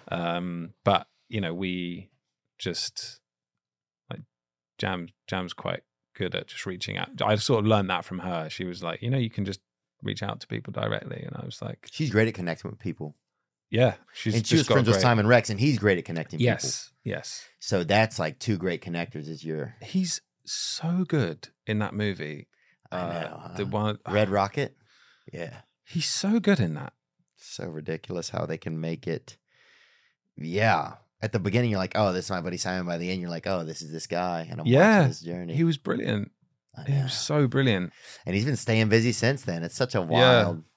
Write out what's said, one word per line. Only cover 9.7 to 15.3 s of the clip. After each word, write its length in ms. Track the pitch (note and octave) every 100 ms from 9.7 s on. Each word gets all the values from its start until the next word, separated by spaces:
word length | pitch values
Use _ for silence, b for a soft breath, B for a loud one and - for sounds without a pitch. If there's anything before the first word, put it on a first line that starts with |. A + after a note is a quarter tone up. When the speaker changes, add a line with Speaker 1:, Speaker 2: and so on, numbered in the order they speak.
| _ _ _
Speaker 1:
reach 200 | G#2+ G2+
out 180 | G2+ A#2
to 60 | -
people 260 | - -
directly." 500 | - G#1+ G#1 - - -
And 100 | -
I 80 |
was 160 | - -
like, 260 | - - -
Speaker 2:
She's 180 | - D3+
great 180 | G#2 A2+
at 60 |
connecting 360 | F#2+ F2 E2 -
with 100 | -
people. 360 | F#2 - D2+ - _ _ _ _ _
Speaker 1:
Yeah, 240 | G#2+ B2 - _
she's 220 | - A2+
Speaker 2:
And 100 | A2+ -
she 100 | E3
Speaker 1:
just 60 |
Speaker 2:
was 60 | B2+
Speaker 1:
got 60 |
Speaker 2:
friends 140 | A2 A2+
with 80 | G2
Speaker 1:
great 60 |
Speaker 2:
Simon 240 | B2 A2+
Rex, 220 | G#2